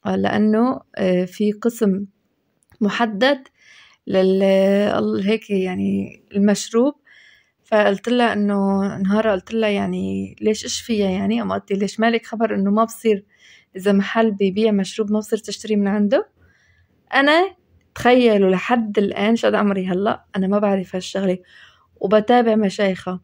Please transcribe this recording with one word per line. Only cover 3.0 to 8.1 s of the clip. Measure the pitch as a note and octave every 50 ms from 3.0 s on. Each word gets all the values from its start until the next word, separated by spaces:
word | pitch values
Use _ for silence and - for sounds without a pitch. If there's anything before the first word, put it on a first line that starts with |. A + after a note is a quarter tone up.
| A#3 A3 G#3+ F#3+ B3 C4+ C#4+ C4 C4+ - _ _ _ _ - - - _ _ _ _
لل-، | - G3 F#3+ F#3 F#3+ F#3+ F#3+ G3
ال-، | G3 F#3+ F#3+ F#3+ G3 G3 G3+ G3+ G#3 - - G#3+ G#3+ G#3+ G#3+ G3
هيك | G3 A3 A3 - -
يعني | G3+ F#3+ F#3 F#3 F#3 F#3+ G3 G3 G3 G3 G3 - - _ _ _ -
المشروب." | G3+ G3+ G#3 G3+ - - - - A3+ B3 C#4+ C#4+ _ _ _ _ - _ _ _ _ _ _ _ _ _
فقلت | _ A3+ G#3+ G#3 G3+ G3 G3 -
لها | A#3